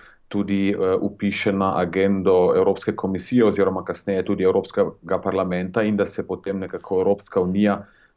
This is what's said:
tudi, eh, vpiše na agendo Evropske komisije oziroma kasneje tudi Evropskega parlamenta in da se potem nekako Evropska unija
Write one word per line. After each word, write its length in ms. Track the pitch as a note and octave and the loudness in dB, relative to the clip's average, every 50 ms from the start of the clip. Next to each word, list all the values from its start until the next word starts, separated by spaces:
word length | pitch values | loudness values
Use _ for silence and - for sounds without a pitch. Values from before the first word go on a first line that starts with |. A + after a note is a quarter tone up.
| - - - _ _ | -18 -20 -20 _ _
tudi, 420 | - - G2+ F#2+ F#2 G2+ G2 G2 G2 | -6 -4 -4 -2 -2 0 0 0 0
eh, 280 | G2+ - F#2 F#2 F#2+ - | 0 0 0 0 0 0
vpiše 500 | - G2+ - - G#2 G2 F2+ - - G#2+ | -2 -4 -4 -4 -4 -4 -2 -2 -2 -2
na 280 | G2 G2 F#2+ F#2+ - F2 | 0 0 0 0 0 0
agendo 760 | F2+ F2 F2 F#2+ G2 G2 G2+ F#2+ F2+ G2 F#2 F2+ F2+ F2 - | -2 0 0 0 2 2 2 2 2 4 4 4 4 4 4
Evropske 380 | F#2 F#2 G2 F#2 - - G#2+ G2+ | 4 4 2 0 0 -2 -6 -4
komisije 500 | - - F#2+ G2 F2+ - - B2 B2 A2+ | -4 -4 -4 -4 -6 -4 0 2 4 4
oziroma 400 | G#2 F2+ G2+ F#2+ F#2+ F#2+ F#2 - | 4 4 2 2 0 0 -2 -6
kasneje 400 | F#2 E2+ - - G2+ G2 F#2 F2+ | -8 -8 -6 -4 -4 -2 -2 -2
tudi 180 | - G2 F2+ F#2 | -2 0 2 2
Evropskega 760 | F#2 F#2+ G2 - - - G2+ F#2 - - _ - - F#2 - - | 2 2 2 0 -2 0 -2 -2 -2 -4 _ -6 -4 -4 -4 -2
parlamenta 600 | F#2+ F#2 F#2+ F#2 F2+ F2+ F2+ F2+ F#2 F#2 A#2 G#2+ | -2 -2 -2 -2 -2 -2 -4 -4 -4 -2 -2 0
in 140 | G#2+ G#2 | 0 0
da 80 | G2+ F#2+ | 0 -2
se 220 | - - G#2+ - | -2 -4 -8 -8
potem 320 | - F#2 F2+ - G2 G2 G2 | -6 -8 -8 -6 -6 -6 -6
nekako 400 | F#2+ F2+ F#2+ F2+ - - G2 F#2+ | -6 -8 -10 -10 -6 -2 0 2
Evropska 400 | F#2 G2 G2+ - - - - F#2+ | 2 2 0 0 -2 -4 -2 -2
unija 440 | F2+ F2+ F#2 G2+ G#2 G#2 G2 G2+ - - _ _ _ _ _ | 0 0 2 2 2 2 2 -2 -6 -14 _ _ _ _ _